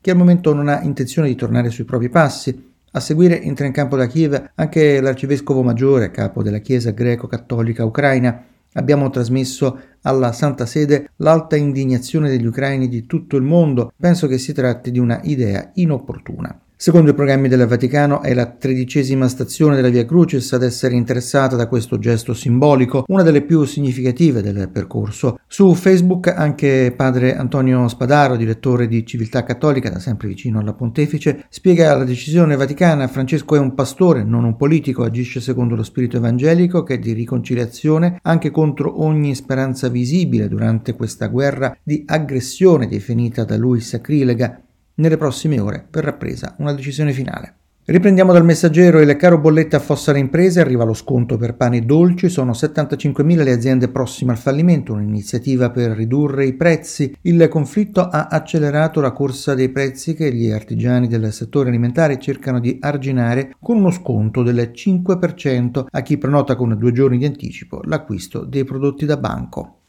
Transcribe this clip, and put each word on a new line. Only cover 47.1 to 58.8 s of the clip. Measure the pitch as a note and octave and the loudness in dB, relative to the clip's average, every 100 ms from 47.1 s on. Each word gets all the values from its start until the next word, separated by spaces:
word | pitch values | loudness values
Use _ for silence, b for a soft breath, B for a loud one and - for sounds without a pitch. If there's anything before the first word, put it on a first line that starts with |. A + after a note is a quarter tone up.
finale. | C3 B2+ - - _ _ _ | -2 -6 -10 -14 _ _ _
Riprendiamo | - F3 G3 F#3+ F#3 | 2 4 6 6 6
dal | F3 | 8
Messaggero. | E3 E3 F3 D#3+ F3+ D#3 | 6 4 2 6 6 8
Il | D3 C#3+ | 6 6
caro | F3+ E3+ | 6 6
bollette | D3+ D#3 D#3 | 4 4 2
affossa | D3 C#3 C#3+ - | -2 -2 -2 0
le | C#3 | 0
imprese, | C3+ D#3+ F#3 F3 | 0 2 2 4
arriva | D#3+ B2 | 2 2
lo | A#2 | 0
sconto | A2 - C3 A#2+ B2 | -2 -2 -2 0 -2
per | A#2 - | -4 -2
pane | B2 A#2+ | 0 0
e | |
dolci, | A#2 D3+ F3+ F3+ F3+ | 2 4 4 4 0
sono | E3+ B2+ | 0 -2
settantacinquemila | A#2 D3+ - D3 C3 D3 C3+ D3+ E3+ | -2 -2 -2 -4 -2 -2 0 2 2
le | C#3 | 2
aziende | B2 B2 C3 B2 | 2 2 2 0
prossime | C3 B2 - B2 | -2 -6 -4 -4
al | A2+ | -2
fallimento, | C#3 C#3 E3+ D#3+ - | -2 2 4 2 0
un'iniziativa | G#2+ G#2 G#2+ G2+ B2 B2+ C3 B2 | -6 -4 -4 -4 -6 -2 0 0
per | A#2 A#2+ A2 | 0 -4 -2
ridurre | A2+ C3+ D3 C3+ C3+ | -2 0 0 0 -2
i | |
prezzi. | C3 E3 D#3 - - C#3 - | 0 0 0 -4 -6 -6 -4
Il | F3 E3+ D#3+ | 0 4 4
conflitto | D#3+ D3 - G#3 - | 2 -2 -2 -2 -2
ha | F3+ D3+ D#3 | -2 -2 -2
accelerato | C#3 - E3+ D3 D3 | -4 -2 -2 0 0